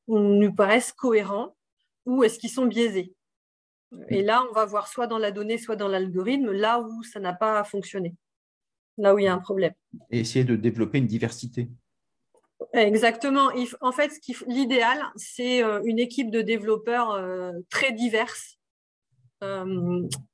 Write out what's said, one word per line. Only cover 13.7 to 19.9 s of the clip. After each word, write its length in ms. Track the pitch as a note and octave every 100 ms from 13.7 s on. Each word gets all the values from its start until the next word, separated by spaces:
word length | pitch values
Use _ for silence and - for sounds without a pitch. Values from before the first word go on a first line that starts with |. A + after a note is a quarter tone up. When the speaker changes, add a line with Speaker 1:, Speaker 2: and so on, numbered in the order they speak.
| -
Speaker 1:
en 100 | B3+
fait, 220 | B3+ D4
ce 80 | D4+
qui 100 | -
f-, 140 | A#3+ -
l'idéal, 560 | B3 C4 B3+ A#3 C#4 D4 G3+
c'est, 440 | - - B3 B3
euh, 200 | A3+ G#3
une 160 | A3+ A3+
équipe 320 | B3 A#3+ A#3+
de 100 | A3+
développeurs, 680 | G3+ A3+ G#3 G#3+ A3 A#3+ A#3
euh, 400 | G3+ F#3 F#3 F3+ F3 F3+
très 220 | - C4+
diverse, 640 | A3 A#3+ G#3+ A#3+ - - _ _ _ _ _ _ _ _ _
euh, 640 | G3 G3 F#3 F#3 F3